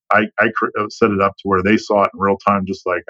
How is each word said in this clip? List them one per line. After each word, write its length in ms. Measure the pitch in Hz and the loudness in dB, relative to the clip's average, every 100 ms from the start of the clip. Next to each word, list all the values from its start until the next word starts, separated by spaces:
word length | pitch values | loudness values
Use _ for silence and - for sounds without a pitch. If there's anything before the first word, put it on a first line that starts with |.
| - | 0
I, 140 | 101 107 - | 0 0 0
I 80 | 110 - | -2 0
cr-, 140 | - 107 | -4 -4
uh, 100 | 107 | -6
set 220 | - 110 | 0 0
it 100 | 98 | 2
up 160 | 98 - | 0 -2
to 40 | |
where 180 | 98 92 | -2 0
they 140 | 98 107 | 2 0
saw 280 | - 104 | 2 2
it 60 | 98 | 0
in 80 | 87 | 0
real 180 | 98 98 | -2 0
time, 260 | - 101 92 | 0 0 -2
just 200 | 92 95 | -6 -4
like 180 | 87 - | -4 -2